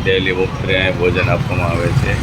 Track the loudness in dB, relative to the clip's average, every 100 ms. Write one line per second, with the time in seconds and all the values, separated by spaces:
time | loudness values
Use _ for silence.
0 | 0 0 0 0 -2 -2 -2 0 0 0
1 | 0 2 0 0 0 0 0 0 0 0
2 | 0 0